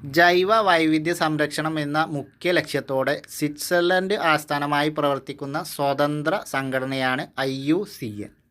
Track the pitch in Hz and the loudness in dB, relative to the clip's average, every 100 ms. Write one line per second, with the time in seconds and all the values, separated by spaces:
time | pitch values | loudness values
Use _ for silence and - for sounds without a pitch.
0 | 147 143 175 180 185 220 202 170 160 156 | 0 6 6 6 4 4 4 4 4 2
1 | 156 170 160 151 147 147 156 156 147 151 | 0 0 0 2 0 0 -4 -2 -2 -2
2 | 160 147 139 _ 175 170 - 143 135 135 | -2 -4 -8 _ 0 0 0 -4 -2 -2
3 | 131 147 - - 151 147 - 180 175 185 | 0 -2 -6 -6 -6 -4 -2 2 2 2
4 | 190 208 165 151 - 143 143 147 151 151 | 0 0 2 2 0 -4 0 0 0 0
5 | 147 135 139 139 139 147 160 - 139 139 | 0 -2 -6 -10 -8 -8 -8 -4 -2 0
6 | 147 151 147 185 - 135 135 131 131 135 | 0 0 -2 -4 -4 -4 -2 -4 -4 -2
7 | 131 131 165 - 135 135 139 170 202 - | -2 -2 -6 -4 -4 -2 0 0 -2 -10
8 | 113 104 101 _ _ | -10 -10 -12 _ _